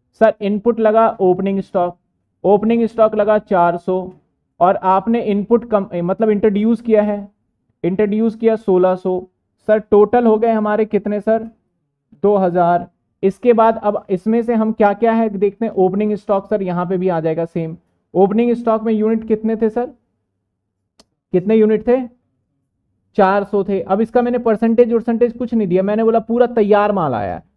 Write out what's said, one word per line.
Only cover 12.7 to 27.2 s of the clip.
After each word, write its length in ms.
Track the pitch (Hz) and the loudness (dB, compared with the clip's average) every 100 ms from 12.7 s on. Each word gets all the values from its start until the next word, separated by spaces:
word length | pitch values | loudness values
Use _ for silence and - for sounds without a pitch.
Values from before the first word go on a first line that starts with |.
| 175 147 _ _ _ | 0 -4 _ _ _
इसके 300 | 196 190 247 | -4 0 2
बाद 240 | 233 226 226 | 4 4 2
अब 300 | 220 208 - | -4 -4 -4
इसमें 320 | 185 220 226 | -4 -2 -2
से 120 | 226 | 0
हम 180 | 233 220 | -2 -2
क्या 200 | 226 208 | 0 0
क्या 200 | 202 226 | 2 0
है 160 | 226 226 | 0 -2
देखते 380 | 202 202 202 226 | -2 -4 -2 -4
हैं। 60 | |
ओपनिंग 420 | - 185 196 214 | 0 0 0 -2
स्टॉक 320 | 208 - 196 190 | -4 -4 -4 -2
सर 160 | 214 | -4
यहाँ 240 | 185 175 175 | -4 -4 -4
पे 100 | 185 | -2
भी 120 | 185 | -2
आ 120 | 170 | -2
जाएगा 240 | 160 160 | -2 -4
सेम। 320 | 165 175 160 165 _ _ _ | -6 -6 -8 -10 _ _ _
ओपनिंग 380 | 175 196 208 240 | 0 2 2 0
स्टॉक 300 | 240 240 220 | 0 -2 -2
में 100 | 220 | -2
यूनिट 360 | 220 214 226 - | -2 0 -2 -2
कितने 280 | 220 220 220 | -4 -2 -2
थे 140 | 220 | -2
सर? 160 | 220 247 - _ _ _ _ _ _ _ _ _ _ _ _ _ | -4 -8 -10 _ _ _ _ _ _ _ _ _ _ _ _ _
कितने 240 | 180 185 220 | -4 0 2
यूनिट 320 | 214 214 220 | 2 2 0
थे? 200 | 254 240 _ _ _ _ _ _ _ _ _ _ | -2 -2 _ _ _ _ _ _ _ _ _ _
चार 300 | - 190 202 | 0 2 0
सौ 200 | 196 202 | -2 -2
थे। 180 | 196 196 | -2 -4
अब 180 | 170 196 | -2 -2
इसका 220 | 220 247 | 0 0
मैंने 160 | 247 240 | 0 -2
परसेंटेज 540 | 240 208 226 233 247 | -2 0 2 2 2
वर्सेंटेज 460 | 233 233 226 240 233 | 0 -2 0 -2 -2
कुछ 160 | 247 | -4
नहीं 140 | 233 202 | -2 0
दिया, 140 | 180 | 0
मैंने 220 | 190 214 | 0 0
बोला 140 | 226 226 | 0 0
पूरा 280 | 220 233 240 | 0 0 0
तैयार 460 | 233 202 208 208 | 0 2 2 2
माल 220 | 196 156 | 0 -2
आया 200 | 113 | -4